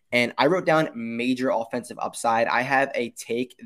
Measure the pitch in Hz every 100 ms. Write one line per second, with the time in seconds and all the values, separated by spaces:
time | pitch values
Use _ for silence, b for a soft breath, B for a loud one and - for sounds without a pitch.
0 | - 123 120 - 139 180 175 156 156 117
1 | 117 117 123 123 127 113 113 123 - -
2 | 104 - 117 113 117 120 131 135 139 139
3 | 120 - - 117 123 -